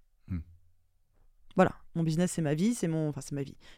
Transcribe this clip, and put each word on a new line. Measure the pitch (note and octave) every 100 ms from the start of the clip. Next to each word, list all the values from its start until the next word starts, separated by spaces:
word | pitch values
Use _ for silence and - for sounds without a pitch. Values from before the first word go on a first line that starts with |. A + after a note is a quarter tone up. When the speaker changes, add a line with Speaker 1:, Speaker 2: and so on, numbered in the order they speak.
| _ _ -
Speaker 1:
Hmm. | F2+ - - - _ _ _ _ _ - _ - -
Speaker 2:
Voilà, | F#3 - - E3
mon |
business, | E3 D#3 F3+
c'est | -
ma | D#3
vie, | D#3 G#3
c'est | B3 E3
mon, | D#3+ D3+
enfin, | C#3+
c'est | - C#3+
ma |
vie. | C#3 - -